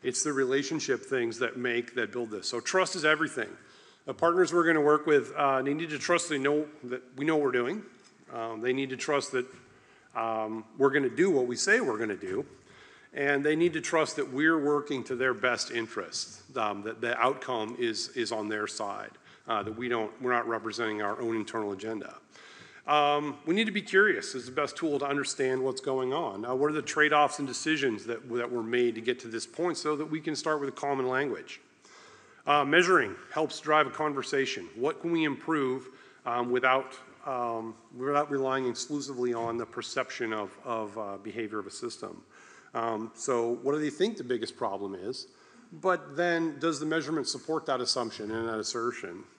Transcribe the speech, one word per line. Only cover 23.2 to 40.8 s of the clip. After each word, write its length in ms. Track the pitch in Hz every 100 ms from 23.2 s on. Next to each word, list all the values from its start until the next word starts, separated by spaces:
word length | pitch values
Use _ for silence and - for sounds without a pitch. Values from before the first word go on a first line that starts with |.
| 147 131 156
we 80 |
need 120 | 190 220
to 60 |
be 80 | 202
curious 520 | - 190 208 - -
is 120 | 131 120
the 80 |
best 240 | 131 143 -
tool 200 | 165 143
to 80 | 139
understand 560 | 143 135 - 131 131
what's 200 | 131 131
going 320 | - 131 127
on. 320 | 147 151 98 117
Uh, 100 | 127
what 140 | 147
are 40 |
the 80 | 151
trade-offs 580 | - 156 151 151 147 -
and 60 | 139
decisions 600 | 123 156 156 135 107 107
that, 240 | 113 127
that 200 | 120 120
were 140 | 123
made 320 | 113 123 120 113
to 60 |
get 180 | 117 123
to 80 | 117
this 180 | 113 -
point 300 | - 175 151
so 220 | 151 147
that 80 | 156
we 160 | 156
can 120 | 156
start 280 | 143 160 151
with 80 | 139
a 20 |
common 380 | - 143 139 127
language? 500 | 131 143 107 - - _ _ - - - - - - -
Uh, 160 | 147
measuring 500 | 139 165 180 180 107 - -
helps 260 | 156 156 -
drive 280 | 151 151 135
a 40 |
conversation. 800 | - 151 139 120 139 131 104 85 110
What 240 | 135 160
can 100 | 170
we 140 | 165 156
improve, 640 | 139 - 156 131 131 127 - - - 127
um, 240 | 120 123
without, 440 | 123 127 131 135 - - - 147
um, 500 | 127 120 113 113 113 -
without 380 | 123 131 143 147
relying 380 | 143 135 135 127
exclusively 640 | 117 - 147 135 127 123
on 240 | 117 117 117
the 80 | 110
perception 640 | - 110 135 127 - 117
of, 260 | 110 98 -
of, 340 | 127 113